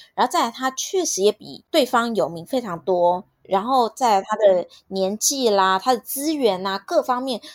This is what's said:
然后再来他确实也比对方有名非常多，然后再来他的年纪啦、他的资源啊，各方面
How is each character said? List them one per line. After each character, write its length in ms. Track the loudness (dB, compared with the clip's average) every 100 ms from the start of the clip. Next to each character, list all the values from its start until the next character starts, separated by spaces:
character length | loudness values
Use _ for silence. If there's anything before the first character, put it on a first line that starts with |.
| -14 -2
然 100 | 0
后 60 |
再 140 | 0 -2
来 60 |
他 200 | -2 -6
确 320 | -6 -4 -2
实 180 | -2 0
也 100 | 0
比 340 | 0 -8 -20 _
对 160 | 0 2
方 300 | 2 0 -2
有 140 | -2
名 160 | -4 -6
非 160 | -6
常 180 | -6 -8
多， 460 | -2 2 2 2 -6 _
然 180 | -4 -2
后 280 | 0 2 0
再 300 | 0 2 2
来 60 | 0
他 120 | 2
的 280 | 4 4 0 -12 -10
年 300 | -4 -2 -2
纪 320 | -4 0 2
啦、 280 | 4 4 2
他 160 | 2
的 60 | -2
资 340 | -2 -6 -4
源 320 | 0 0 0 -4
啊， 140 | -6
各 240 | -2 -2
方 180 | 0 -2
面 200 | -2 -6 -8